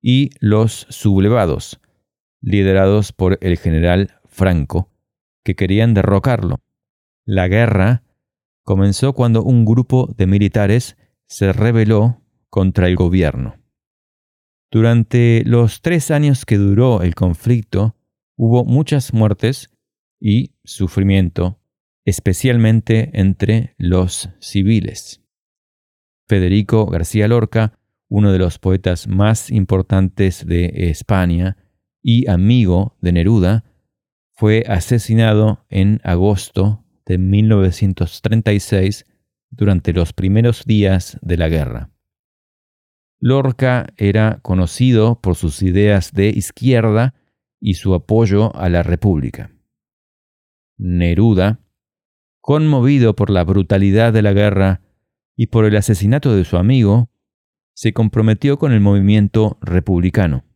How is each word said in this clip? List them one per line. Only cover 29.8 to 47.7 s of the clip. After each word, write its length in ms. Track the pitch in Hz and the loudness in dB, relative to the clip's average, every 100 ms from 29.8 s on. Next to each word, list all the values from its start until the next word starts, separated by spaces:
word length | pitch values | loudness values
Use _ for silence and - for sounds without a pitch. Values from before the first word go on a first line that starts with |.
| 92 95 95 - 98 90 82 | 0 0 0 0 -4 -2 -4
de 440 | 87 87 - 87 | -2 -2 -2 -4
España 680 | 78 - 98 90 85 92 98 _ _ _ _ | -4 -2 -2 0 -2 -2 -6 _ _ _ _
y 260 | - 117 254 | 0 0 2
amigo 680 | 90 98 123 101 90 107 _ | 2 2 2 2 0 -2 _
de 120 | 87 | -2
Neruda, 520 | 87 85 113 90 110 - _ _ _ _ _ _ | 0 2 2 2 0 -4 _ _ _ _ _ _
fue 320 | _ 110 110 113 | _ 0 0 0
asesinado 1000 | 95 - 120 - 110 113 107 107 107 _ | -4 0 -2 0 0 2 2 2 -2 _
en 320 | 95 98 107 | 0 0 0
agosto 800 | - 87 98 101 - - 98 107 _ _ | -2 0 0 0 -4 -2 -2 -2 _ _
de 140 | - 92 | -4 -2
mil 300 | 95 101 110 | 0 2 2
novecientos 720 | 107 95 90 98 92 87 - | 2 2 0 -4 -2 -6 -6
treinta 300 | - 113 110 | -2 -2 0
y 80 | 104 | -2
seis, 440 | - 98 95 104 _ _ _ _ _ | -2 -2 -2 -4 _ _ _ _ _
durante 420 | - 101 92 - | -4 0 0 0
los 200 | 85 87 | -2 -2
primeros 520 | - 98 104 117 - | -4 -2 0 0 -2
días 540 | - 104 98 92 - - | -2 0 2 0 -4 -14
de 140 | - 85 | -6 -2
la 100 | 82 | 0
guerra. 420 | 80 67 58 - _ _ _ _ _ _ _ _ _ _ _ _ _ | -2 -4 -8 -14 _ _ _ _ _ _ _ _ _ _ _ _ _
Lorca 680 | 123 135 135 120 131 123 - - | 0 0 0 -2 0 -2 -4 -2
era 420 | 101 101 110 113 | 0 2 0 -2
conocido 800 | - 92 90 - 127 117 110 117 | -4 -2 -2 0 2 2 2 0
por 140 | 95 | -2
sus 280 | 87 82 - | -2 -4 -4
ideas 500 | 95 90 104 101 92 | -2 0 2 0 -2
de 160 | - 101 | -2 -2
izquierda 840 | 107 92 - 123 123 113 107 127 - _ _ _ _ | -2 -8 -4 0 0 2 0 -2 -6 _ _ _ _
y 160 | - | -6